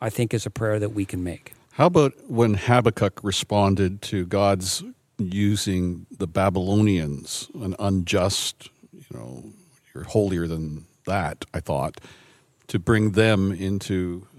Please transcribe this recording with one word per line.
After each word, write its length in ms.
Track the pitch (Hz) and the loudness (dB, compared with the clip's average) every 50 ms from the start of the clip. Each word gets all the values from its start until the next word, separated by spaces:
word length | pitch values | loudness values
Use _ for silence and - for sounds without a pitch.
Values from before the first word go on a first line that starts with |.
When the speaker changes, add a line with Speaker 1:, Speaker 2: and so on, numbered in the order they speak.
Speaker 1:
I 100 | 120 113 | -6 -4
think 220 | - - 120 110 - | -2 0 0 0 -2
is 140 | 110 - | -2 -4
a 40 | 120 | -6
prayer 280 | - - 117 107 107 107 | -6 -4 -2 0 0 0
that 120 | 104 101 | -2 -2
we 140 | 107 104 98 | -2 -4 -4
can 180 | - - 90 90 | -4 -4 -6 -6
make. 300 | 87 85 - - - - - _ _ - | -6 -8 -10 -14 -20 -20 -20 _ _ 0
Speaker 2:
How 140 | - 143 | 2 2
about 280 | 180 175 165 147 135 - - - 254 | 4 6 6 4 4 2 -4 -10 -4
when 260 | 123 113 117 113 104 | 0 2 4 4 2
Habakkuk 680 | 92 - - 120 123 107 113 - - 107 98 - - - | 2 2 4 4 4 4 4 2 2 0 0 0 -2 -4
responded 760 | 101 92 - - - 104 104 101 98 98 98 98 90 95 101 - | -4 -4 -4 -4 0 2 2 4 4 4 2 0 0 -2 -4 -8
to 220 | - 110 95 87 | -6 -4 -4 -2
God's 560 | 87 101 98 101 98 98 92 92 95 - - 175 254 - _ _ _ _ - | -2 0 2 4 4 2 2 0 -4 -6 -6 -8 -12 -16 _ _ _ _ -6
using 880 | 101 90 92 101 101 101 104 98 - 104 95 90 90 87 87 87 - - | -6 -4 0 0 2 2 2 0 0 0 0 0 0 -2 -2 -6 -10 -14
the 160 | - - 95 | -10 -8 -8
Babylonians, 1200 | 80 - 95 95 98 90 95 90 95 101 107 107 107 98 85 78 73 71 69 - - - - - - - | -4 0 0 0 2 2 0 0 2 4 4 4 4 4 2 0 -2 -6 -8 -8 -10 -10 -10 -10 -12 -12
an 220 | 160 110 92 92 - | -8 -6 -6 -6 -4
unjust, 920 | 104 98 98 92 87 - 104 95 90 98 - - - - - _ - - - _ _ _ - | -2 0 0 0 0 0 0 2 2 2 0 -2 -4 -6 -8 _ -14 -20 -20 _ _ _ -20
you 120 | - - - - | -20 -20 -18 -16
know, 320 | 58 57 62 64 64 - 104 - - _ _ _ _ _ _ - | -16 -14 -14 -14 -16 -16 -18 -20 -20 _ _ _ _ _ _ -16
"You're 100 | - 85 | -14 -10
holier 420 | - - 110 104 98 92 85 85 | -2 0 2 2 2 2 0 -2
than 400 | 82 82 80 80 78 76 76 80 - _ _ _ | -2 -4 -4 -4 -6 -8 -10 -12 -16 _ _ _
that," 400 | - 95 98 85 78 - - - - - | -4 -2 -2 -2 -4 -6 -10 -12 -10 -10
I 80 | 90 | -8
thought, 400 | - - 76 67 69 73 - - - - - - _ _ _ _ _ _ _ _ _ - | -6 -4 -4 -4 -4 -4 -8 -12 -18 -20 -20 -20 _ _ _ _ _ _ _ _ _ -6
to 100 | - 98 | -6 -2
bring 320 | 87 - 113 110 110 107 92 | 2 2 4 4 4 2 4
them 400 | 107 110 110 107 98 95 98 95 | 4 4 6 4 4 2 0 0
into, 720 | 85 98 95 101 95 - - 98 92 92 90 87 90 101 - _ | -2 -2 -2 -4 -4 -4 -2 -2 -2 -2 -4 -6 -8 -12 -16 _